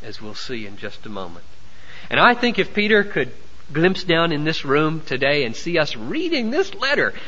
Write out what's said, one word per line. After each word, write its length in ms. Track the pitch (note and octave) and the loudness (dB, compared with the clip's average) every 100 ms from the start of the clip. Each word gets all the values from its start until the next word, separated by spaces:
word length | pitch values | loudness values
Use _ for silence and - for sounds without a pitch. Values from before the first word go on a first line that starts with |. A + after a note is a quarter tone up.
as 180 | A2 - | -8 -8
we'll 140 | G#2+ | -8
see 320 | G2+ - A#2+ G#2 | -6 -6 -6 -6
in 100 | G#2 | -8
just 300 | G#2+ - A2+ | -8 -8 -8
a 20 | |
moment. 360 | G2+ F2+ E2+ - - - - - - - | -6 -6 -8 -8 -8 -8 -8 -8 -8 0
And 80 | C#3 | 6
I 160 | A3 | 6
think 240 | A#3+ B3 F#3+ | 6 2 0
if 160 | E3+ | 0
Peter 300 | G#3 G#3 G#3+ | 0 4 4
could 280 | G3+ E3 B2+ - - - - | 4 0 -2 -4 -6 -6 -4
glimpse 320 | D3 F3+ F#3+ | 2 2 2
down 280 | - E3 E3+ | 2 2 2
in 120 | D3 | 2
this 200 | D3+ D#3+ | 0 0
room 360 | C#3 C#3+ D#3 D#3+ | 2 2 2 0
today 440 | - B2+ C3+ D3 | -4 0 2 2
and 120 | A#2 - | 0 -2
see 220 | E3 E3 | 0 0
us 180 | D3 A#2+ | 0 -2
reading 540 | A#2 D4 F4 D4+ A3 | -4 -4 0 0 0
this 240 | D4+ G4 | 0 0
letter 400 | - C4+ C#4+ C3+ - | -2 0 2 2 -2